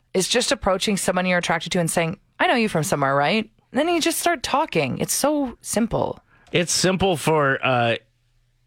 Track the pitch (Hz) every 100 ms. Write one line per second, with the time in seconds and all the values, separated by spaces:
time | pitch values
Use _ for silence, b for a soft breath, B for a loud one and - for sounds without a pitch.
0 | _ 190 175 233 - 277 196 185 220 196
1 | - 185 185 180 170 165 165 185 160 180
2 | 165 - _ - 359 254 214 165 147 151
3 | 135 139 147 214 208 _ _ 247 330 339
4 | 339 - 349 339 - 269 320 165 131 117
5 | - - 277 302 254 - - 233 233 143
6 | - - b b b 160 170 - 180 185
7 | 190 156 - 160 139 135 131 123 117 110
8 | - _ _ _ _ _